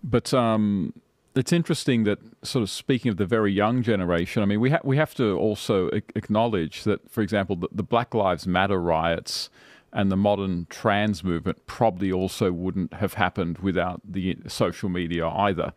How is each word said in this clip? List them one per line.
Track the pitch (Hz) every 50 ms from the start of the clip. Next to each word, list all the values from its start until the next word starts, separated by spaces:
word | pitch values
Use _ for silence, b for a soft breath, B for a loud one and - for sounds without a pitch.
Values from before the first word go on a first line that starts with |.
but, | - 139 110 120 - - -
um, | 131 120 113 110 110 107 104 101 98 85 - - - _ _ _ _ _ _ _
it's | 135 123 -
interesting | - 170 165 - 165 - - - 131 117 110
that, | 104 104 - - - - _
sort | - - - 139
of | 113 95
speaking | - - - - 139 123 - 127
of | 107
the | 85 104
very | 90 117 113 107 101
young | 98 95 101 107 120 127
generation, | 120 110 113 98 92 87 87 85 87 - - 123
I | 107
mean, | 101 101 104
we | 117 131
ha-, | 147 165
we | - 139 131
have | 143 156 - -
to | - 127 107 98 87
also | 87 110 107 - - - 113 98 90 80
ac-, | - 104 - - -
acknowledge | 107 101 - 104 104 113 120 107 95 82 78 - - -
that, | 107 104 - _ -
for | - -
example, | 110 95 107 101 95 82 101
the, | 87 85 -
the | - 98
Black | 101 - - 117 120 - -
Lives | 117 101 95 90 80 -
Matter | 92 90 90 95 98 101 92
riots | 85 85 82 80 80 85 85 85 - - - - - - B B B B B B B B
and | - - 101 98
the | 95
modern | 95 101 104 104 101 98 95 92 87 85 -
trans | - - - 113 101 101 104 107 104 -
movement | 95 95 85 82 78 92 - _ _
probably | - - - 123 113 90 90 101 95
also | 92 90 95 95 - - - 95
wouldn't | 90 85 87 95 92 98 90 - -
have | - 101 95 -
happened | - 107 92 - - 90 85 85 80
without | 90 98 87 87 85 90 90 87 _
the | 101 90 98 92 92 87 - -
social | - - - 117 92 87 - - 101
media | 90 90 90 82 85 85 82 82
either. | - - 101 104 95 82 78 71 -